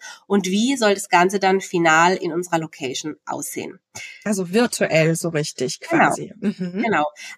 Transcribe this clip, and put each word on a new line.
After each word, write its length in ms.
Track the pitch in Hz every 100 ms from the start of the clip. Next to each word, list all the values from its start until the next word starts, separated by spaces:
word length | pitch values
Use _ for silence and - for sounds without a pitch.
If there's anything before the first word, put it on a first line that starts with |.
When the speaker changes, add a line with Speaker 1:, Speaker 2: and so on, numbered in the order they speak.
| - - _
Speaker 1:
und 180 | 202 185
wie 300 | 196 240 269
soll 160 | 214
das 160 | 202 -
Ganze 300 | 175 180 202
dann 220 | 190 190
final 540 | 190 180 165 156 175 190
in 160 | 180
unserer 280 | 160 180 165
Location 560 | 160 - 131 127 156 - -
aussehen. 540 | 131 143 - 80 - _ - - - 202
Speaker 2:
Also 260 | 208 175
virtuell 600 | 196 240 - 202 160 160 165
so 140 | 175
richtig 500 | 151 151 - 127 -
Speaker 1:
Genau. 300 | - 330 170
Speaker 2:
quasi. 240 | 156 - -
Mhm. 420 | 202 190 180 185
Speaker 1:
Genau. 220 | 320 165 151 - -